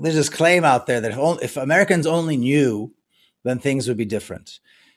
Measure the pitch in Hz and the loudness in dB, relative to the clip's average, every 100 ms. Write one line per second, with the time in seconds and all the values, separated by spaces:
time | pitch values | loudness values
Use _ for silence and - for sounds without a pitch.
0 | 156 156 147 - 165 180 156 123 - 120 | -2 0 0 2 4 4 4 2 0 -2
1 | 110 117 156 175 127 143 131 170 196 175 | -2 0 0 0 -4 -4 0 2 2 2
2 | 156 165 160 139 123 147 131 107 120 _ | 0 -2 -2 -2 0 2 2 0 -6 _
3 | _ _ _ _ 123 123 143 135 117 113 | _ _ _ _ -6 -4 -2 -2 -2 -4
4 | 107 104 - 92 - - _ _ _ | -4 -6 -8 -16 -18 -20 _ _ _